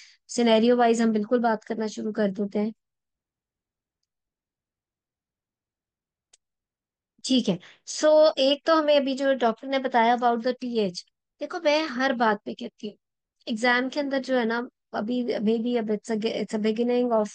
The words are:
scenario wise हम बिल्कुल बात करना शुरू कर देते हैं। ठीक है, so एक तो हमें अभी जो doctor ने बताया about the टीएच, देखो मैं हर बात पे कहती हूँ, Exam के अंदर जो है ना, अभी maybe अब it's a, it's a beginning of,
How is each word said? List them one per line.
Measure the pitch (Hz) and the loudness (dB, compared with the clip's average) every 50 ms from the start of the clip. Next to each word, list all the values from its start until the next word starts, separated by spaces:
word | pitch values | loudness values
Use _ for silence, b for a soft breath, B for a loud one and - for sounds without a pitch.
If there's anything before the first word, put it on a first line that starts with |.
| B B B B _ - | B B B B _ -8
scenario | - 240 240 226 220 220 226 240 247 | -2 2 4 4 6 6 6 4 4
wise | 240 240 233 233 226 | 4 4 4 4 4
हम | 226 226 | 2 2
बिल्कुल | 214 214 208 208 254 247 | 2 0 0 0 0 0
बात | 233 233 220 214 - | 2 0 -2 -2 -4
करना | - 226 220 220 | -8 -6 -6 -6
शुरू | 214 214 233 220 214 | -6 -6 -6 -8 -6
कर | 208 226 214 196 | -2 -2 -2 -2
देते | 190 196 202 202 - 214 | -2 -4 -6 -4 -2 -2
हैं। | 208 226 220 - _ _ _ _ _ _ _ _ _ _ _ _ _ _ _ _ _ _ _ _ _ _ _ _ _ _ _ _ _ _ _ _ _ _ _ _ _ _ _ _ _ _ _ _ _ _ _ _ _ _ _ _ _ _ _ _ _ _ _ _ _ _ _ _ _ _ _ _ _ _ _ _ _ _ _ _ _ _ _ _ _ _ _ _ _ _ _ _ - | -2 -2 -4 -10 _ _ _ _ _ _ _ _ _ _ _ _ _ _ _ _ _ _ _ _ _ _ _ _ _ _ _ _ _ _ _ _ _ _ _ _ _ _ _ _ _ _ _ _ _ _ _ _ _ _ _ _ _ _ _ _ _ _ _ _ _ _ _ _ _ _ _ _ _ _ _ _ _ _ _ _ _ _ _ _ _ _ _ _ _ _ _ _ -4
ठीक | - 262 247 - 202 | 0 0 2 2 0
है, | 175 175 B B B B B - | -2 -4 B B B B B -14
so | - - 311 311 311 311 311 311 302 - | -8 0 2 4 6 6 6 6 4 2
एक | 262 269 285 285 - | 2 2 2 0 2
तो | 330 330 | 2 2
हमें | 320 302 294 294 | 2 4 4 2
अभी | 285 262 269 269 | 2 2 0 -2
जो | 262 285 269 269 | -2 0 0 0
doctor | 247 247 226 220 - - 269 | 2 0 0 0 -2 -6 -4
ने | 277 269 | -4 -4
बताया | 262 254 262 240 226 233 247 | -2 0 0 2 4 4 2
about | 233 247 240 233 233 | 2 2 0 0 0
the | 226 254 247 - | -2 -4 -4 -4
टीएच, | 254 247 240 226 208 185 180 - - _ _ _ _ _ _ _ | -8 -4 -2 -2 -2 -2 -4 -8 -16 _ _ _ _ _ _ _
देखो | 294 294 - 359 | -12 -10 -10 -4
मैं | 339 294 294 311 320 | 0 0 0 0 -2
हर | 311 247 247 262 269 | -4 -4 -2 -2 -2
बात | 262 233 240 220 214 208 - | 0 2 2 2 2 0 -4
पे | 240 226 | -10 -12
कहती | - 240 226 - _ - 208 | -12 -12 -14 -14 _ -14 -14
हूँ, | 190 _ _ _ _ _ _ _ _ _ _ 311 | -14 _ _ _ _ _ _ _ _ _ _ -8
Exam | 240 214 240 247 240 247 262 262 | -4 0 0 2 2 2 0 -2
के | - 302 | -4 -4
अंदर | 285 277 277 269 | -4 -2 -4 -4
जो | 262 262 262 247 | -2 -2 -2 0
है | 233 | 0
ना, | 220 233 240 247 262 - _ _ _ - | 0 -2 -4 -6 -8 -14 _ _ _ -8
अभी | 233 214 220 247 247 240 | -8 -6 -4 -4 -4 -4
maybe | 247 - - 214 214 226 233 220 247 240 233 | -4 -4 -2 0 0 0 0 -2 -2 -2 -2
अब | 220 | -2
it's | 220 214 208 - - | -2 -4 -6 -4 -6
a, | 226 | -4
it's | 214 214 - - - 214 - - | -4 -4 -4 -4 -4 -6 -6 -4
a | 214 | -2
beginning | 208 220 214 220 240 240 240 247 247 247 | -2 -2 0 0 -2 0 0 0 0 2
of, | 226 220 214 208 - | 0 0 0 -2 -6